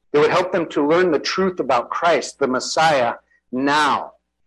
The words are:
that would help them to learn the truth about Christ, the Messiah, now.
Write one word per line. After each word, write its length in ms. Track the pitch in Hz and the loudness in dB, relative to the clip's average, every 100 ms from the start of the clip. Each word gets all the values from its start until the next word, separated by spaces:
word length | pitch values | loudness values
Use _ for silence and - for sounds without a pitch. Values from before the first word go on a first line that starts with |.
| _ | _
that 80 | 147 | 2
would 100 | 151 | 2
help 220 | 170 180 | 2 0
them 160 | 185 160 | -2 -4
to 160 | 170 147 | -2 2
learn 240 | 170 185 | 2 2
the 80 | - | 0
truth 420 | - - 190 180 | -2 -2 -2 -2
about 300 | 131 123 - | 0 0 -2
Christ, 480 | - 170 151 - - | -2 0 0 -2 -4
the 100 | 135 | -2
Messiah, 640 | 127 - - 160 143 117 - _ _ _ | -2 -4 0 2 2 0 -4 _ _ _
now. 600 | 123 139 147 147 110 82 - _ _ | -4 0 2 2 0 -4 -16 _ _